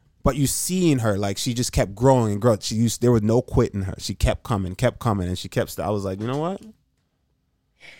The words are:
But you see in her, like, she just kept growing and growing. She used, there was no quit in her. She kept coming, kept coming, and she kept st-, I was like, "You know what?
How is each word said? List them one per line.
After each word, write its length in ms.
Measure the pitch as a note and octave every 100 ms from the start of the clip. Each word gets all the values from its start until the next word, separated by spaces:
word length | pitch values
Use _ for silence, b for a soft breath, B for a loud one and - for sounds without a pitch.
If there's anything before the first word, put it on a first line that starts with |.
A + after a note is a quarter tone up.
| _ _
But 120 | - C3
you 80 | C3+
see 440 | - - F#3 E3+
in 80 | C3+
her, 180 | A2+ G2
like, 200 | G2+ G2+
she 140 | - A#2+
just 160 | A#2+
kept 220 | - G#2 G2
growing 380 | B2+ B2+ A2
and 80 | G2+
growing. 180 | A#2 G#2+
She 160 | - A2
used, 260 | A#2 -
there 100 | A#2+
was 120 | A#2+
no 180 | G#2+ A#2
quit 320 | - - A2+
in 80 | G2+
her. 120 | F#2 -
She 160 | -
kept 300 | F#2+ - G2+
coming, 320 | - G#2 F#2 F#2
kept 240 | B2 -
coming, 280 | A#2+ G2+ F2+
and 100 | F2+
she 120 | F#2
kept 220 | - -
st-, 140 | - E2
I 40 |
was 160 | G#2 G2
like, 160 | F#2+
"You 60 | A2
know 100 | C#3
what? 240 | D#3+ G3 A3 - _ _ _ _ _ _ _ _ _ _ b